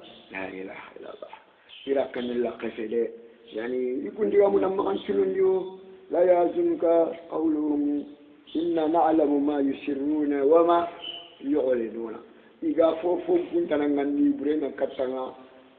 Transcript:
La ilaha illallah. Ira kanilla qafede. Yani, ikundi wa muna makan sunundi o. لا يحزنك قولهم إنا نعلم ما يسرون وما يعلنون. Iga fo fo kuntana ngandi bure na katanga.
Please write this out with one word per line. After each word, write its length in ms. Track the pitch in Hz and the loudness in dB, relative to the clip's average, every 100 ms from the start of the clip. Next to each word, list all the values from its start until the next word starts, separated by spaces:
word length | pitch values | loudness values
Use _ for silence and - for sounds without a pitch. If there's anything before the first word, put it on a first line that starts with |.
| - - - | -20 -20 -14
La 160 | 98 95 | -10 -10
ilaha 360 | 95 95 - - | -10 -12 -14 -18
illallah. 380 | - - - - - _ _ _ - - | -18 -18 -16 -18 -20 _ _ _ -16 -4
Ira 180 | 139 123 | -2 -2
kanilla 400 | 131 123 120 117 - | -4 -6 -2 -4 -4
qafede. 500 | 113 110 110 117 113 - - - - | -10 -8 -4 -2 -2 -6 -20 -20 -14
Yani, 520 | 107 117 127 127 131 196 | -10 -6 -4 -4 -4 -8
ikundi 320 | 202 208 202 | -4 2 4
wa 120 | 202 | 4
muna 180 | 196 190 | 4 0
makan 300 | 190 190 202 - | -2 -2 -4 -2
sunundi 340 | 196 190 190 | 0 0 2
o. 380 | 190 381 - - - - - | 2 2 -2 -12 -20 -20 -4
لا 120 | 151 180 | 2 6
يحزنك 580 | 175 170 170 175 160 170 170 160 - - | 6 4 2 0 2 4 4 4 -2 -8
قولهم 760 | 156 160 151 151 147 147 147 - - - - - 156 | -2 0 0 0 0 0 -2 -6 -16 -20 -20 -8 -4
إنا 300 | 170 165 156 | -2 0 2
نعلم 600 | 165 160 160 143 143 143 | 2 4 4 4 2 2
ما 140 | 147 | 0
يسرون 720 | 139 131 - 135 143 151 147 143 | 0 -2 -6 -4 -2 0 0 2
وما 460 | 139 165 170 170 170 - - - - - | 6 6 6 4 2 -8 -14 -14 -18 -12
يعلنون. 720 | 139 151 131 123 110 110 113 110 - - - _ | -2 0 2 0 -2 -6 -10 -10 -16 -20 -20 _
Iga 300 | 165 147 165 160 | -4 2 2 2
fo 220 | 175 175 - | -2 -2 0
fo 120 | 175 - | 0 0
kuntana 360 | 170 170 151 147 | -2 0 0 0
ngandi 460 | 143 143 143 143 | 0 0 2 2
bure 220 | 139 135 156 | 2 0 -2
na 120 | 135 | -4
katanga. 600 | - 135 - 127 131 131 - - - - | -4 -6 -4 -6 -4 -8 -12 -20 -20 -20